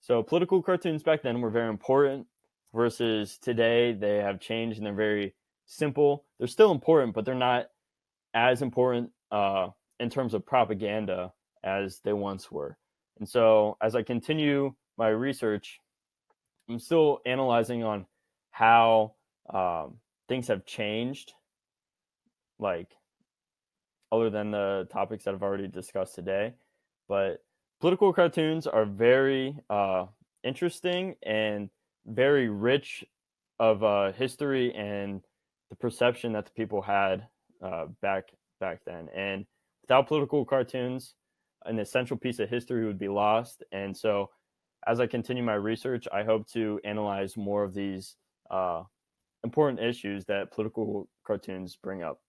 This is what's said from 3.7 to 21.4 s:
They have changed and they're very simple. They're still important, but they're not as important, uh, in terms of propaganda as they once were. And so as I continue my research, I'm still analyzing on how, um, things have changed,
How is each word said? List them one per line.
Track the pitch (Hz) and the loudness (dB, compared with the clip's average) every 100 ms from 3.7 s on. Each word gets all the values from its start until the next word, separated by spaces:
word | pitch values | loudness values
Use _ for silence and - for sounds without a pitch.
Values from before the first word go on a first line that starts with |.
| 117 120 | 4 2
They | 110 104 104 | 2 0 2
have | 101 95 | 0 -4
changed | - 113 117 110 | -6 -4 -4 -4
and | 104 | -6
they're | |
very | 101 107 107 101 - _ _ _ | 0 0 0 -2 -8 _ _ _
simple. | - 151 135 147 139 _ _ | -4 -4 4 2 2 _ _
They're | 123 | -6
still | - 214 | 6 6
important, | 156 - 160 123 | 6 4 4 4
but | 107 | -2
they're | 107 | -4
not | 127 123 123 120 _ _ _ _ _ _ | 0 2 2 -2 _ _ _ _ _ _
as | 117 120 123 | 2 4 4
important, | 135 120 127 120 117 _ _ | 0 2 2 2 -4 _ _
uh, | 104 101 98 92 - _ _ | -2 0 0 -2 -6 _ _
in | 120 | -4
terms | 139 127 | -2 -2
of | 104 - | -4 0
propaganda | 131 107 104 104 107 104 92 90 _ _ _ | 2 2 0 -2 -4 -4 -4 -6 _ _ _
as | - 98 98 95 | -4 -2 -4 -6
they | - | -4
once | 104 101 98 - | -2 -2 -6 -10
were. | - 71 - _ _ _ _ | -10 -10 -12 _ _ _ _
And | 104 | -4
so | 123 113 110 107 101 | 4 6 6 4 2
as | 110 | 0
I | 117 | 0
continue | 110 120 - 156 147 143 139 135 _ - | -2 -4 -2 0 2 2 0 -6 _ -2
my | 113 | 0
research, | 110 131 135 113 104 - - _ _ _ _ _ _ _ _ - | 2 0 -2 -2 -2 -6 -20 _ _ _ _ _ _ _ _ -10
I'm | 117 | -10
still | - 165 156 139 - | 0 4 4 2 0
analyzing | 127 131 120 113 120 | 0 2 2 2 -2
on | 113 104 90 _ _ _ _ | -2 -4 -6 _ _ _ _
how, | - 113 117 113 113 110 _ _ _ - | 2 6 8 8 6 4 _ _ _ -8
um, | 95 90 85 73 - _ _ _ | -2 0 -2 -6 -12 _ _ _
things | 131 120 | -4 -2
have | 101 - | -2 -4
changed, | - 107 107 120 139 - _ | -6 -4 -2 -4 -6 -14 _